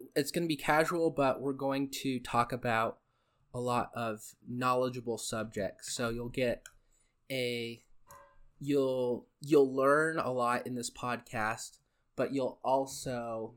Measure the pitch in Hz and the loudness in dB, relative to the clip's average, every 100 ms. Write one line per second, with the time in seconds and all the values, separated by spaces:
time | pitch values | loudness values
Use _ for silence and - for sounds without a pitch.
0 | - - 135 180 170 147 - 151 160 170 | -4 -2 0 -2 0 0 2 4 4 2
1 | 165 147 139 127 135 135 139 135 139 139 | 2 4 2 2 -2 -2 -2 0 -2 -2
2 | 139 127 123 123 117 123 123 113 113 - | -2 -2 0 0 0 0 0 2 0 -4
3 | _ _ _ _ _ 123 123 120 - 117 | _ _ _ _ _ -6 -2 0 -2 -4
4 | 117 107 - - - 123 127 127 127 123 | -4 -6 -10 -18 -10 -2 2 2 2 -2
5 | 120 113 - 113 110 110 95 - - - | -6 -6 -4 -4 -4 -4 -4 -6 -8 -4
6 | 117 113 120 127 123 110 - - _ _ | -2 -2 -4 -2 0 -2 -6 -20 _ _
7 | _ _ - 135 123 120 117 117 _ - | _ _ -8 -4 -2 -2 -4 -8 _ -20
8 | - - - - - _ 143 143 131 127 | -20 -20 -20 -20 -20 _ 0 4 4 2
9 | 123 120 - _ 143 151 135 131 135 143 | 0 0 -4 _ 4 6 6 6 4 6
10 | 160 160 131 127 120 123 127 123 117 - | 4 0 -2 0 2 0 -2 -6 -8 -6
11 | 123 117 - 120 107 113 - - _ _ | -6 -6 -6 -2 -2 -4 -10 -16 _ _
12 | _ - 127 135 127 - 123 135 135 - | _ -2 0 0 -2 -2 2 2 2 -4
13 | 135 123 117 113 113 | -6 -6 -6 -6 -8